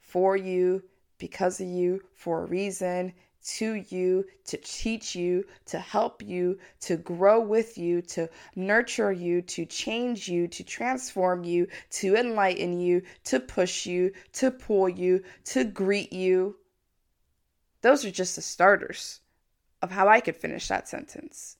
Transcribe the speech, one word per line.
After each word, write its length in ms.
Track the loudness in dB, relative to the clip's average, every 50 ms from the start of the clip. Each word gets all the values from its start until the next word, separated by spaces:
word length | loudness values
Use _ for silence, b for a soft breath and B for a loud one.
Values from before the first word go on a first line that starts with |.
For 380 | _ -4 0 2 4 4 4 2
you, 460 | 0 -2 0 2 2 2 2 0 -4 _ _ _ _ _ _ _
because 420 | -14 -14 -4 -2 -2 -2 0 -2
of 80 | -8 -6
you, 340 | -2 0 0 0 0 -2 -6 _ _
for 280 | _ -6 -4 -4 -4
a 40 | -4
reason, 680 | -4 -4 -4 -4 -4 -4 -4 -4 -4 -2 -2 -4 -6 -8 b b b b b
to 340 | _ -12 -6 -4 -4 -4 -4 -6 -8 _
you, 380 | -4 -2 0 2 2 2 0 -4 B B _
to 140 | -10 -10 -10
teach 560 | -10 -10 -8 -4 -4 -4 -4 -4 -6 -10 -6
you, 300 | -4 -2 0 0 0 -2 B B B B
to 140 | -10 -10 -10
help 440 | -8 -2 -2 0 0 0 -4 _
you, 360 | -12 -8 -4 -2 0 0 -2 -4 B B B B
to 160 | -4 -4 -4
grow 440 | -4 -4 -8 -2 4 6 6 6 6
with 380 | 4 2 0 0 0 -2 -6 -6
you, 240 | -2 0 0 -2
to 260 | -2 -4 -6 -6 -6 -6 B B B B B
nurture 560 | -6 -2 2 2 2 2 0 -2 0 0 0
you, 280 | 0 -2 -2 0 0 0
to 240 | -2 -4 -8 -8 -8
change 640 | -8 -8 -8 -6 -6 -4 -4 -2 -2 -4 -6 -4 -2
you, 180 | 0 0 0 -2
to 140 | -4 -12
transform 840 | -14 -12 -10 -6 -4 -4 -4 -4 -6 -8 -2 0 2 2 2 0 -2
you, 220 | 0 0 0 0 0 B B B B
to 280 | -10 -4 2 4 4
enlighten 640 | 4 4 2 2 2 2 2 2 0 -2 -2 -2 0
you, 220 | 2 2 2 2 0 B B B _
to 160 | -2 -2 -2
push 460 | -2 -4 0 0 0 0 0 -6 -6
you, 260 | -4 -2 0 0 0 -2 B B B
to 180 | _ 0 0 0
pull 380 | 0 -2 -4 0 2 4 4 2
you, 340 | 0 0 2 2 2 2 0 B B B _
to 200 | -4 -2 -2 -2
greet 480 | -2 -2 -2 0 0 2 0 -2 -6
you. 440 | -6 -2 2 4 4 4 4 0 -4 _ _ _ _ _ _ _ _ _ _ _ _ _ _ _ _ _ _ _ _ _ _ _ _ _
Those 240 | 6 6 6 6 4
are 60 | -4
just 260 | -4 -4 -4 -4 -4
the 60 | -8
starters 760 | -10 -12 0 6 6 6 6 6 2 -8 -10 -12 -12 -14 -14 -16 _ _ _ _ _ _ _ _ _ _ _ _
of 120 | -8 -6
how 160 | 2 4 6 8
I 120 | 8 6
could 160 | 6 0 -6
finish 320 | -4 -8 -8 -8 -8 -4 -2
that 200 | -2 -4 -4 -6
sentence. 680 | -12 -12 -12 -12 -16 -18 -18 -16 -18 -18 -18 -18 -20